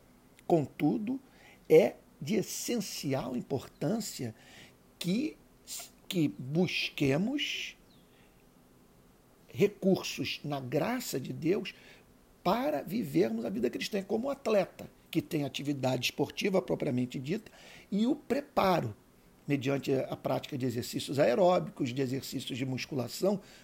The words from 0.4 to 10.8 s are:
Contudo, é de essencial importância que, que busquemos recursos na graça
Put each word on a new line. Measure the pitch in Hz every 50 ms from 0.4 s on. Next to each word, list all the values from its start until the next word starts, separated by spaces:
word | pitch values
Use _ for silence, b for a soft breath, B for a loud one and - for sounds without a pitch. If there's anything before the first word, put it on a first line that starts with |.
| -
Contudo, | - 180 160 135 - - - - 147 208 240 208 214 262 269 B B B B B B B B B -
é | 156 160 208 - - - - - - -
de | 147 139 208
essencial | 208 - - - - - - 240 233 202 - - - - 147 131 135 196 247 254
importância | 240 - - 143 120 - - - - 160 147 208 233 208 - - - 135 113 B B B B B B B B B B _ - - -
que, | - 170 185 247 302 311 - - - - - - - - - - - - - - - -
que | 202 180 147 - - -
busquemos | 131 131 147 170 185 - - - - - - - 151 135 135 151 196 240 277 294 - - - - - - - - - - - - - _ b b b b b - - - _ - - - - _ - _ _ - - - - - _ _ _ _ - -
recursos | - 117 190 202 - - - 196 180 - - - - - 127 - - - -
na | 147 147 139
graça | 131 123 143 147